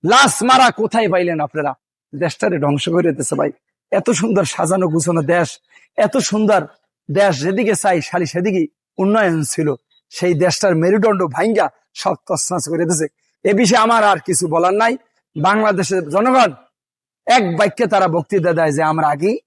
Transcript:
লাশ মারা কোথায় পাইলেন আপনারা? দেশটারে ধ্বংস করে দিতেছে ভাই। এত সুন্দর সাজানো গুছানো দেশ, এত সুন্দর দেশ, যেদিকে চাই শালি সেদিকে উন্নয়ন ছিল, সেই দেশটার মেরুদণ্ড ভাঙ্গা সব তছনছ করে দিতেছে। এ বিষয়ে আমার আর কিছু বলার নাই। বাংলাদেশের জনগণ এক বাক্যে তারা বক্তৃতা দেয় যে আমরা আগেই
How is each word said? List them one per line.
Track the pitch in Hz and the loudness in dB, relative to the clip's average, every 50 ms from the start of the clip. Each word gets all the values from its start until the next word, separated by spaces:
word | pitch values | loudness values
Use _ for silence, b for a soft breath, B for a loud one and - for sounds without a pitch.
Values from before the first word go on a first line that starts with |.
| - | 2
লাশ | 170 226 254 277 - - - 214 | 4 4 4 4 4 2 0 2
মারা | 247 254 262 262 240 | 2 4 6 4 4
কোথায় | - - 220 208 - 233 220 196 | 2 0 -6 -2 0 0 0 2
পাইলেন | 185 180 180 175 165 156 | 0 0 0 0 -2 -4
আপনারা? | 147 143 - 156 143 143 131 _ _ _ _ _ _ _ - | -4 -4 -4 -6 -6 -6 -6 _ _ _ _ _ _ _ -8
দেশটারে | 139 165 160 - _ - 214 180 156 | -6 -6 -6 -4 _ -4 -2 -2 -2
ধ্বংস | 147 143 143 143 - 175 | 0 0 -2 -2 -2 0
করে | 170 180 170 | 0 0 0
দিতেছে | 170 143 - 135 - 156 | 0 -2 -2 -6 -6 -4
ভাই। | 139 147 147 - _ _ _ _ _ _ _ | -2 -4 -4 -4 _ _ _ _ _ _ _
এত | - 202 - - | -4 -2 0 0
সুন্দর | 233 143 185 226 208 196 180 | -2 0 0 0 0 0 0
সাজানো | 131 - - 175 160 185 190 185 | -2 -2 -4 -2 -2 0 0 0
গুছানো | 170 151 165 147 170 170 165 151 | 0 0 -2 0 0 -2 -2 0
দেশ, | 135 170 175 170 - - - b b b b b b b | 0 0 0 0 -2 -6 -16 b b b b b b b
এত | - 214 208 214 | -2 -2 0 0
সুন্দর | 269 - - 196 214 220 208 214 185 151 - _ _ _ _ _ _ _ - | -2 -2 0 0 0 2 2 2 2 0 -4 _ _ _ _ _ _ _ -4
দেশ, | 143 190 202 196 160 127 | 0 2 2 2 2 0
যেদিকে | 139 175 190 202 240 208 208 | -2 -2 -2 0 0 0 0
চাই | - - 202 185 165 | 0 0 0 0 0
শালি | 139 - - 180 175 | -2 -4 -4 -4 -4
সেদিকে | - - 175 180 214 185 185 160 147 _ _ _ _ _ | -2 -4 -2 -2 0 0 0 -2 -4 _ _ _ _ _
উন্নয়ন | - 190 196 208 226 208 180 165 160 147 | -2 0 0 2 2 2 0 0 -2 -2
ছিল, | - - - 160 147 135 - _ _ _ _ _ _ | -4 -4 -4 -2 -2 -4 -6 _ _ _ _ _ _
সেই | - - 180 180 175 | -10 -4 -2 0 0
দেশটার | 143 139 139 139 - - 196 175 | 2 0 0 0 0 0 0 2
মেরুদণ্ড | 160 165 180 202 214 196 226 208 185 185 160 | 2 2 2 2 2 2 2 0 0 -2 -4
ভাঙ্গা | 123 - 175 226 226 208 180 139 _ _ _ _ _ | -2 -4 -2 0 0 0 0 -2 _ _ _ _ _
সব | - - - - - _ | -6 -6 -6 -6 -6 _
তছনছ | - 185 - - - 185 175 - 147 | -6 -4 -4 -4 -4 -4 -6 -6 -4
করে | 165 160 170 | -4 -2 -2
দিতেছে। | 160 156 151 160 147 _ _ _ _ _ _ _ | -2 -2 -4 -4 -6 _ _ _ _ _ _ _
এ | 185 202 | 0 2
বিষয়ে | 196 247 180 226 240 220 | 2 2 2 4 2 2
আমার | 226 233 226 214 | 2 2 2 4
আর | 202 196 160 | 2 2 0
কিছু | - - 175 131 180 | -2 -4 -4 -2 -2
বলার | 165 160 170 170 185 190 | -2 0 0 0 2 2
নাই। | 208 226 226 247 262 _ _ _ _ _ _ _ | 2 0 0 -2 -4 _ _ _ _ _ _ _
বাংলাদেশের | 151 147 254 208 220 214 214 202 180 185 - 196 185 170 147 | -2 0 2 2 2 2 0 0 0 -2 -2 -2 -4 -4 -2
জনগণ | 143 196 220 254 254 262 233 190 135 - _ _ _ _ _ _ _ _ _ _ _ _ _ | -2 0 2 2 4 4 2 2 0 -8 _ _ _ _ _ _ _ _ _ _ _ _ _
এক | - 233 254 208 175 170 | 2 2 2 2 0 0
বাক্যে | 160 208 202 - - 240 | 0 0 0 0 -2 -2
তারা | 185 - 196 190 | 2 2 2 2
বক্তৃতা | 175 160 170 151 _ 202 196 156 180 170 | 2 0 -2 -4 _ -2 0 0 0 0
দেয় | 160 165 156 139 | 2 0 0 2
যে | 147 160 | 2 0
আমরা | 156 160 160 156 147 | 0 0 0 0 0
আগেই | 151 143 165 202 233 - _ | 0 0 0 -2 -2 -2 _